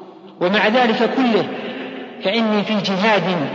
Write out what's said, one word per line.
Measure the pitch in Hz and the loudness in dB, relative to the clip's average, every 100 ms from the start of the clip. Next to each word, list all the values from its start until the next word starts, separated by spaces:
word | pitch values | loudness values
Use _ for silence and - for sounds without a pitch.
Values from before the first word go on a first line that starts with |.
| - - - - | -18 -20 -18 -2
ومع | 175 208 202 | 0 2 4
ذلك | 247 240 220 226 - | 4 2 2 0 2
كله | 254 202 147 - - - - - - - | 2 2 0 -6 -10 -10 -10 -12 -14 -6
فإني | 185 226 220 208 | -2 0 2 0
في | 185 214 | 0 -2
جهاد | 180 190 220 202 165 185 131 | 0 0 2 2 2 -2 -4